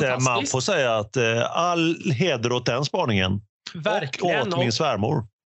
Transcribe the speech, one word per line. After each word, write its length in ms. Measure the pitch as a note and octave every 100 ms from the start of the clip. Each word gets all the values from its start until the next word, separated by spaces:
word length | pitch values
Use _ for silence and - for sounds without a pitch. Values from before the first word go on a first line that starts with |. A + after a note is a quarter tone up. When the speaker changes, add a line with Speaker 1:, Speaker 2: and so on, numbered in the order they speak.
Speaker 1:
eh, 80 | C#3
man 120 | B2+
Speaker 2:
fantastiskt. 300 | B2+ B2 C#3
Speaker 1:
får 100 | C3
säga 340 | B2+ F#3 B2+ A2+
att, 200 | G#2 C3+
eh, 400 | A2+ A2+ A#2 -
all 380 | F3 F3 E3 E3+ -
heder 400 | B2 F3+ C3 A#2
åt 140 | B2 B2
den 200 | B2 D3
spaningen. 560 | G3 D#3 G#2 F#2+ G2 - _ -
Speaker 2:
Verkligen. 680 | F3 D#3 G#3 D3+ - F#3 G3+
Speaker 1:
Och 60 | G#3
åt 100 | E3+
min 80 | A#2+
Speaker 2:
Och 60 |
Speaker 1:
svärmor. 500 | A2 D#3 A2 G#2+ C#3+ A2 _